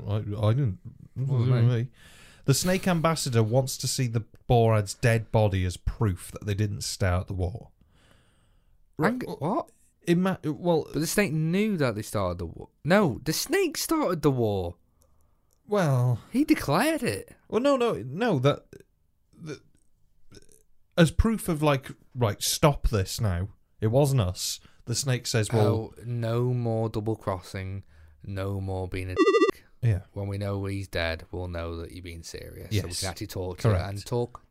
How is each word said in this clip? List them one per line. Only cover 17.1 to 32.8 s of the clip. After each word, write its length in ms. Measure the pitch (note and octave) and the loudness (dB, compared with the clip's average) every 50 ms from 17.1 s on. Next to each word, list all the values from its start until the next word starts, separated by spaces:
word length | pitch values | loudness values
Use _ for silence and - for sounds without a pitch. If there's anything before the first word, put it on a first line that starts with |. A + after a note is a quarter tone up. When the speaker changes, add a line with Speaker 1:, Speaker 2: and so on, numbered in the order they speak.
| G2+ - - - - _ _ | -2 -4 -6 -12 -20 _ _
Speaker 1:
well, 140 | - G3 A3+ | -4 -2 2
no, 160 | C4 C#4+ C#4 | 2 4 2
no, 160 | B3 A#3+ A3+ - F2 A2 | 4 2 0 0 -2 -6
no. 340 | C3 C3+ F#3+ B3 A#3+ E3 C3 | -8 -4 -2 0 0 2 4
That, 260 | B2+ C#3+ - - - - - - - _ _ _ _ _ _ _ _ _ _ - | 4 2 2 0 -6 -18 -20 -20 -20 _ _ _ _ _ _ _ _ _ _ -16
that, 180 | E3 D#3 - - _ _ _ _ _ _ _ _ _ _ _ - - - - - - - - - _ _ _ - _ _ - | -14 -14 -14 -14 _ _ _ _ _ _ _ _ _ _ _ -20 -20 -20 -20 -20 -20 -20 -20 -20 _ _ _ -20 _ _ 4
as 140 | F3 E3+ - | 4 4 4
proof 360 | - - - A3+ A3 G#3 - | 4 2 2 2 2 -2 -2
of, 160 | - D#3+ D3 D#3 | -4 -2 2 2
like, 280 | D3 C#3 B2+ - - - _ _ _ - | 2 2 2 -2 -8 -18 _ _ _ -4
right, 280 | B2 A#2+ G#2 G#2+ - - | 0 0 0 0 -2 -2
stop 460 | - - - - D3 C#3+ - - - | -4 0 4 4 4 4 4 0 0
this 320 | A#2 G2 F#2 - - - | 2 0 0 -2 -2 -2
now. 260 | A2+ G2 F2 E2+ F#2+ - - _ _ _ _ - | -2 0 0 -2 -4 -6 -8 _ _ _ _ -2
It 80 | G#2+ | 0
wasn't 320 | A2 A#2 C#3 D3+ C3+ C#3 B2 | 2 4 4 4 4 4 2
us. 380 | F#2 F2+ F2+ - - - - - - - _ _ - | 2 2 -2 -4 -6 -6 -8 -8 -12 -20 _ _ -8
The 100 | - A2+ | -6 -4
Snake 320 | - C#3 C3+ B2+ A#2+ - | -4 -2 -2 -2 -2 -2
says, 220 | - - A2+ G#2 - | -2 0 0 0 2
"Well," 440 | A#2 A2 G#2+ G#2 A2+ A2 A2 - - | 2 4 4 4 2 0 -4 -8 -14
Speaker 2:
Oh, 40 | - G#2+ | -14 -10
no 480 | A#2+ A#2+ A#2+ A2+ A2+ A#2 A#2+ B2 B2 B2 | -8 -6 -4 -2 -2 0 0 0 0 0
more 360 | B2 A#2+ A2+ A2+ A2+ A2+ A2 | -2 -2 -2 0 0 -2 -2
double 260 | - A2+ G#2 A2+ A2 | -2 -4 -4 -4 -4
crossing, 680 | - - G#2 F#2+ F2+ - - - G2 F#2+ F#2+ G2 F#2+ - - - - - - - _ | -4 -4 -4 -6 -6 -6 -10 -10 -8 -8 -8 -8 -10 -12 -16 -20 -20 -20 -20 -20 _
no 380 | - G2 G2 F#2+ F#2+ G2 G2 F#2+ | -12 -10 -8 -6 -4 -4 -4 -4
more 300 | F#2+ F#2+ F#2+ F#2 F#2 F2+ | -4 -4 -4 -4 -6 -6
being 200 | - - F#2+ F#2 | -6 -6 -6 -4
a 40 | F#2 | 0
dick. 480 | - - A4 - G4+ - - - - - _ _ - | 2 4 4 4 4 2 2 0 -4 -10 _ _ -2
Speaker 1:
Yeah. 180 | - A2+ G2+ F#2 - _ - | 0 0 0 0 -2 _ -10
Speaker 2:
When 140 | G2+ G2 | -8 -6
we 100 | G2+ G2+ | -6 -6
know 260 | G2 G2+ G2+ G2+ G2 G2 | -6 -4 -4 -4 -4 -4
he's 220 | G2 G2 G2 F#2+ - | -6 -6 -6 -8 -6
dead, 360 | - F2 E2 E2 D#2+ D#2+ E2+ - | -4 -2 -2 -2 -4 -6 -8 -10
we'll 160 | - F2+ F2+ F2+ | -10 -10 -8 -8
know 280 | F2 E2 E2+ E2+ E2+ | -8 -8 -6 -8 -8
that 140 | E2 E2+ - - | -10 -10 -12 -14
you're 100 | F2 F2 | -14 -14
being 200 | F2 E2+ E2 - | -14 -14 -14 -14
serious. 440 | - - - - F2 - F#2 F#2 - G#2+ | -14 -14 -14 -14 -14 -16 -14 -8 -2 -2
So 80 | F#2+ | -2